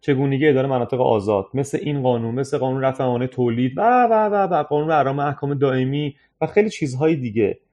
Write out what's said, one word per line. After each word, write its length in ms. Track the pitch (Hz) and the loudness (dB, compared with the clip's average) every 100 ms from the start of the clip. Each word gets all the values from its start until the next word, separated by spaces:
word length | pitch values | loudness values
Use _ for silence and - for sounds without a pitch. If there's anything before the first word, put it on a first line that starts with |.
چگونگی 460 | - 135 139 139 151 | 0 0 0 2 4
اداره 200 | 131 135 | 4 2
مناطق 340 | 131 120 127 | 0 -2 0
آزاد، 440 | 131 110 98 104 98 | 2 2 2 0 0
مثل 240 | 131 139 - | -6 -4 -4
این 200 | 147 143 | -4 -2
قانون، 340 | 127 120 113 120 | 0 0 -2 -4
مثل 220 | 131 143 | -4 -2
قانون 240 | 131 131 | -2 -2
رفع 220 | 131 131 | -2 -2
موانع 240 | 131 120 127 | -2 -2 -4
تولید 500 | - 120 117 127 156 | -2 -2 0 -2 0
و، 40 | |
و، 460 | 220 247 240 220 214 | 2 4 4 2 2
و، 80 | 202 | 0
و 280 | 190 170 | 0 0
قانون 280 | 147 147 156 | 0 -2 0
اعلام 280 | 156 135 139 | 0 0 0
احکام 340 | 143 143 139 | -4 -4 -6
دائمی 640 | 143 139 131 131 143 147 - _ _ | 0 0 0 0 -2 -4 -8 _ _
و 40 | 156 | 0
خیلی 240 | - 214 | 2 2
چیزهای 460 | - 147 127 156 160 | -2 -6 0 0 0
دیگه 440 | 123 107 107 - _ | -2 0 0 -2 _